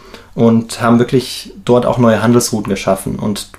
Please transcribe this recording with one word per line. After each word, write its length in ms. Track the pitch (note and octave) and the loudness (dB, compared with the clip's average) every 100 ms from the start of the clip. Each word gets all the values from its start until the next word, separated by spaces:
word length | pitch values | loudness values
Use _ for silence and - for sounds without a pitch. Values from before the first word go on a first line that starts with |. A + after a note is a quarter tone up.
| - - - | -20 -20 -12
und 480 | - A#2 A2+ A2+ - | 0 2 2 0 -2
haben 160 | A#2 A#2+ | 2 2
wirklich 540 | A#2+ C3 B2 - - - | 2 0 -2 -8 -16 -8
dort 220 | - A#2+ A#2+ | 0 2 2
auch 120 | A#2+ | 2
neue 260 | A#2 G#2 | 2 2
Handelsrouten 440 | A2+ A#2+ - A2 G2+ | 2 2 2 -4 -4
geschaffen. 520 | G2 - F#2+ - - | -4 -2 -2 -4 -6
Und 300 | G#2+ G2+ - | -6 -6 -10